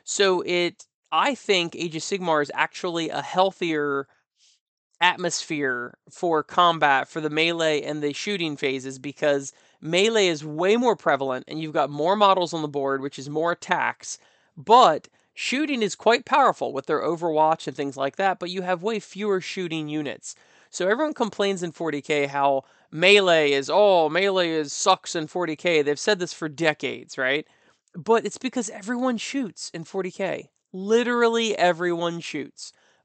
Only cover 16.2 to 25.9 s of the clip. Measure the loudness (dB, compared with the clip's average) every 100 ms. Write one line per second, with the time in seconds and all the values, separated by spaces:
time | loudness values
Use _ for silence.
16.2 | 2 4 4 2 -4 -6 -2 -2 0 -2
17.2 | -2 2 2 2 -4 -6 -6 -4 -4 -2
18.2 | -2 -2 -6 -6 -4 -4 -2 -6 -8 -6
19.2 | -2 -2 -2 -6 -4 -4 -4 -4 -6 -8
20.2 | -14 -20 _ _ _ -4 0 0 0 -2
21.2 | -4 0 -2 -2 -6 -6 -4 -4 -2 0
22.2 | 0 2 2 2 -2 _ _ 2 6 8
23.2 | 8 6 4 2 2 4 6 6 4 2
24.2 | 0 0 0 -2 -4 -2 2 2 0 -8
25.2 | -6 -4 -4 -4 0 2 2